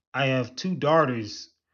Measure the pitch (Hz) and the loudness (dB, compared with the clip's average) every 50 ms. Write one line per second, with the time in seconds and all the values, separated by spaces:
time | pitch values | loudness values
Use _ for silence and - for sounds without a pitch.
0 | _ _ - 131 139 131 131 131 120 - - - - 185 180 139 143 147 160 165 | _ _ -4 -2 0 0 0 0 -2 -4 -8 -8 -4 -4 -4 0 2 4 4 4
1 | 151 131 123 113 107 101 - - - - _ _ _ _ | 4 4 0 -4 -6 -8 -10 -14 -16 -20 _ _ _ _